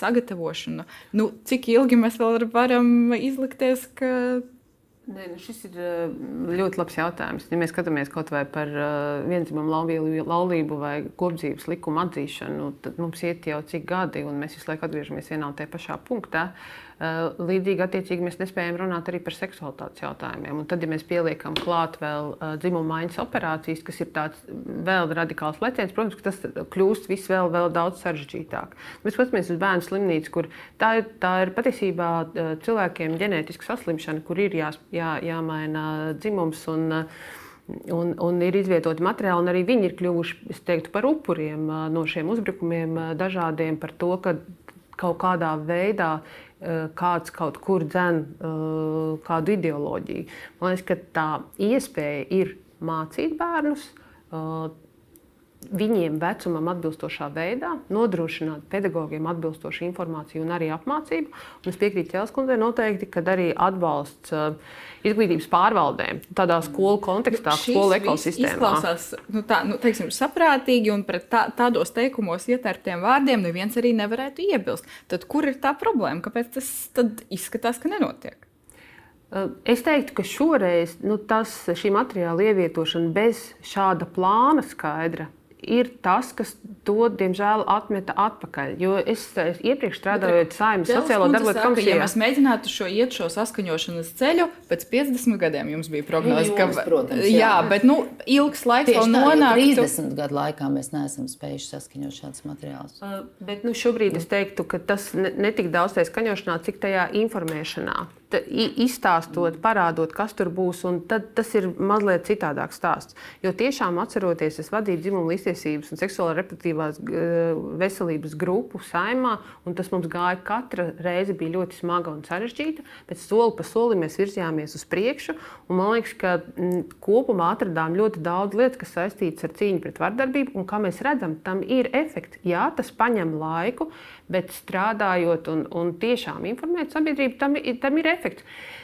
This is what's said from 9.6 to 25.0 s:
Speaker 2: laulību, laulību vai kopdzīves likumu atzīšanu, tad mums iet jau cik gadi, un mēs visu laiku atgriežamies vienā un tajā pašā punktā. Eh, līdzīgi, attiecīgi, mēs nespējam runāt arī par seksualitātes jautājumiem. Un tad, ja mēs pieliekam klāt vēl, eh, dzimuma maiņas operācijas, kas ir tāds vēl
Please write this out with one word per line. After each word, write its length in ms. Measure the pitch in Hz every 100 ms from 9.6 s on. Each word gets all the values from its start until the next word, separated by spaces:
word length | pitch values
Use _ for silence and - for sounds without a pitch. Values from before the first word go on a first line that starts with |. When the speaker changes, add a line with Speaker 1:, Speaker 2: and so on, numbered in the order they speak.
| 156
Speaker 2:
laulību, 560 | 160 165 160 156 160
laulību 560 | 160 170 180 165 151 151
vai 240 | 147 147 - -
kopdzīves 500 | 180 160 147 - -
likumu 320 | 175 165 156 180
atzīšanu, 640 | 151 139 - - 147 147 139
tad 140 | - -
mums 220 | 170 160
iet 220 | 170 170
jau 180 | 160 151
cik 240 | 151 170 -
gadi, 380 | 185 175 147
un 160 | 143 143
mēs 160 | 151 -
visu 100 | -
laiku 160 | 156 160
atgriežamies 400 | 151 147 147 -
vienā 180 | 156 143
un 60 |
tajā 140 | 143 151
pašā 320 | 165 - 151 -
punktā. 440 | 233 - 160 185 - - - - -
Eh, 280 | 160 165 165 -
līdzīgi, 440 | 175 190 190 175
attiecīgi, 400 | 185 190 190 175
mēs 160 | 180 175
nespējam 400 | 185 185 170 175
runāt 320 | 190 170 170
arī 100 | 175
par 120 | 175
seksualitātes 680 | - 190 - 147 - - -
jautājumiem. 540 | 143 143 131 127 151 151
Un 60 | 151
tad, 140 | 175
ja 80 | 160
mēs 160 | 156
pieliekam 500 | - 175 165 160 - 156
klāt 420 | 175 170 165 -
vēl, 380 | 151 147 151 -
eh, 180 | 156 156
dzimuma 440 | 180 170 160 160
maiņas 160 | 170 190 240
operācijas, 560 | - 165 156 165 160
kas 160 | - -
ir 60 | 165
tāds 300 | 151 156 - -
vēl 640 | - - 156 170 190